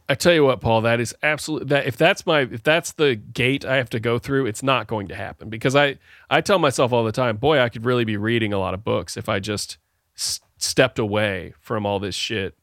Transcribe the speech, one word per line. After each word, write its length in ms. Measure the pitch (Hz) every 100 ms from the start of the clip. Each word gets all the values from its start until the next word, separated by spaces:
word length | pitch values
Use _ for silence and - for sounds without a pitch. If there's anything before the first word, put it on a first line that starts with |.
| -
I 40 | 135
tell 180 | 180
you 100 | 165
what, 160 | 139 113
Paul, 220 | 117 113
that 180 | 117 117
is 160 | 117 -
absolute-, 440 | 151 151 - 151 139
that 160 | 143 135
if 100 | -
that's 280 | 165 196 185
my, 160 | 151
if 200 | 127 113
that's 280 | 151 165 -
the 220 | - 147 110
gate 480 | 113 117 123 139
I 140 | - 135
have 120 | 120
to 80 | 123
go 200 | 117 117
through, 280 | - 135 123
it's 140 | 107
not 220 | 135 123 107
going 200 | 107 95
to 80 | 82
happen 340 | 101 - 107
because 260 | 113 135 139
I, 220 | 143 139 _ - -
I 120 | 147
tell 180 | 165 190
myself 320 | 147 143 123
all 120 | 120
the 80 | 113
time, 260 | 117 123 107
"Boy, 220 | 139 147
I 100 | 120
could 160 | 113 120
really 200 | 123 110
be 120 | 101
reading 360 | 110 117 107
a 60 | 101
lot 140 | 92
of 100 | 92
books 340 | 113 107 - 107
if 120 | 107
I 100 | 101
just 380 | 98 104 - - _ _ _ -
s-, 240 | - - _ _
stepped 400 | - - 131 -
away 540 | 107 107 107 92 82 -
from 260 | - 110 101
all 140 | 101
this 140 | 101 -
shit 400 | - 110 92 -